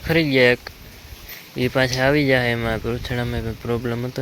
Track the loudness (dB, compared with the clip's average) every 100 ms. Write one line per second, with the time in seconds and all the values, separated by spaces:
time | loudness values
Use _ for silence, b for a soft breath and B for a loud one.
0 | 2 2 4 6 6 4 -2 -18 -20 -20
1 | -20 -20 -18 B B -4 0 2 0 2
2 | 2 4 4 2 2 0 -2 -2 -4 -6
3 | -4 -4 -4 -4 -6 -6 -4 -2 -2 -4
4 | -4 -4